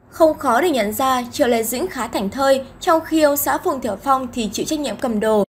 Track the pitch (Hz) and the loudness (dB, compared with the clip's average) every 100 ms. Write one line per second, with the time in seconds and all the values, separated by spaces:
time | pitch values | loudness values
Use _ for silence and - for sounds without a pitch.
0 | _ - 320 302 285 233 349 269 208 214 | _ 2 2 4 0 2 2 0 -2 0
1 | 262 254 240 - 254 233 220 247 370 277 | 0 0 -4 -2 2 2 0 -4 -6 -6
2 | 233 285 196 254 277 262 262 - - 320 | -6 -4 -4 0 2 2 0 -6 0 0
3 | 320 311 294 285 285 294 370 269 240 196 | 2 2 4 2 -2 -2 -2 -4 -4 -6
4 | 277 262 254 247 220 - - 311 285 202 | 0 0 0 -4 -4 -4 -4 -4 -4 -4
5 | 254 214 220 214 196 | -2 0 2 2 0